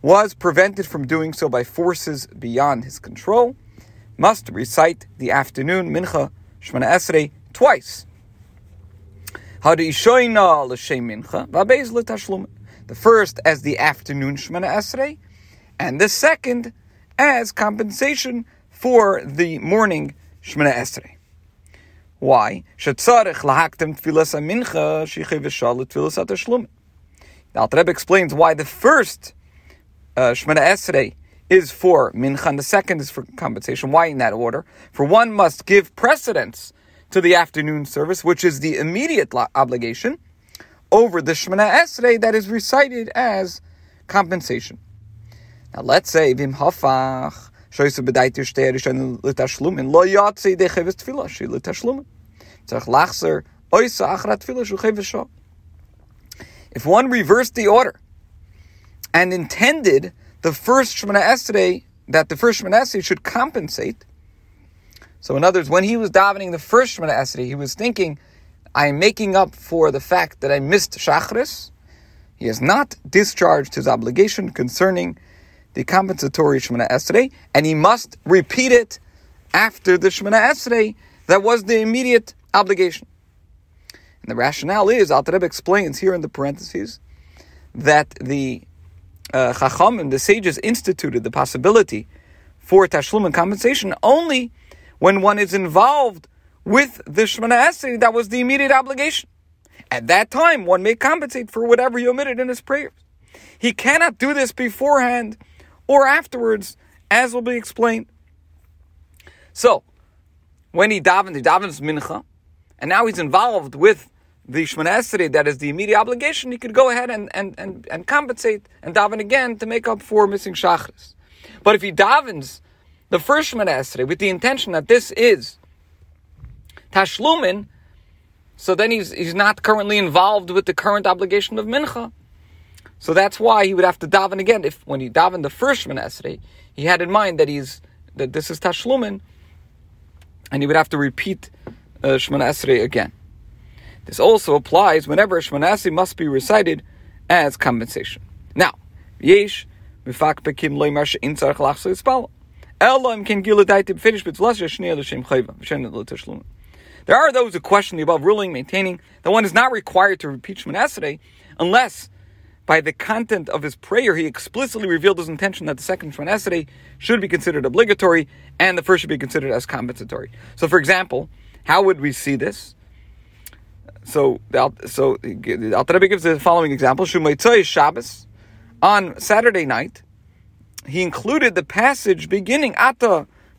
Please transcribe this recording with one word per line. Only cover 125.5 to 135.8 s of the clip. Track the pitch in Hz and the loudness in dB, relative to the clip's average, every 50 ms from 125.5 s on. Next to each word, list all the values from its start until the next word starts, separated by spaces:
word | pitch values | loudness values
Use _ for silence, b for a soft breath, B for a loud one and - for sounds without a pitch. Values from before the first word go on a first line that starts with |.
| - _ _ _ _ _ _ _ _ _ _ _ _ _ _ _ _ _ - - - - _ _ b b b b | -18 _ _ _ _ _ _ _ _ _ _ _ _ _ _ _ _ _ -20 -20 -20 -20 _ _ b b b b
Tashlumin, | - 190 196 190 - - 226 302 330 330 262 185 185 208 202 - _ _ _ _ _ _ _ _ _ _ _ _ _ _ _ _ _ | 0 0 0 0 -4 -2 0 0 0 2 0 -2 -4 -4 -10 -14 _ _ _ _ _ _ _ _ _ _ _ _ _ _ _ _ _
so | _ - - 185 | _ -4 -2 0
then | 175 208 226 | 0 2 0
he's, | 233 220 185 156 | 0 -2 -4 -8
he's | - - 180 165 170 | -8 -8 -8 -6 -2
not | 196 202 208 214 - - | 0 0 0 0 0 0
currently | - 214 214 202 202 208 208 | 0 0 0 0 0 0 0
involved | 196 165 139 175 185 202 214 202 180 175 | 0 2 4 4 4 4 2 0 -2 0
with | 180 190 190 - | -2 -2 0 0
the | 175 | -6
current | - - 214 202 208 196 202 | -2 -2 0 0 0 0 0
obligation | 185 180 202 185 190 202 202 - 226 220 | 0 0 -2 -2 -2 -2 -2 -2 -6 -8
of | 214 | -6
Mincha. | 214 233 285 302 - - 240 233 226 - _ _ _ b b b b b b b b b b b b b b | -4 -4 -4 -4 -4 -6 -10 -12 -12 -16 _ _ _ b b b b b b b b b b b b b b
So | - - 165 | -6 0 2
that's | 185 196 202 - - | 2 2 2 0 0
why | 214 233 226 214 202 | 2 4 4 4 4
he | 190 196 | 2 2
would | 175 185 | 2 2
have | 180 175 - | 2 2 -2
to | - 151 | -4 0
daven | - 196 190 196 190 190 | 2 2 2 0 -4 -4
again. | 190 202 233 214 165 | 0 0 0 0 0
If | 143 - - _ | -4 -8 -8 _
when | - 143 135 | -10 -8 -8
he | 131 123 | -8 -2
davened | 110 160 165 185 185 175 | 2 2 4 4 2 -2
the | 147 143 | -6 -8
first | - - 247 277 277 - | -6 -2 0 0 0 -2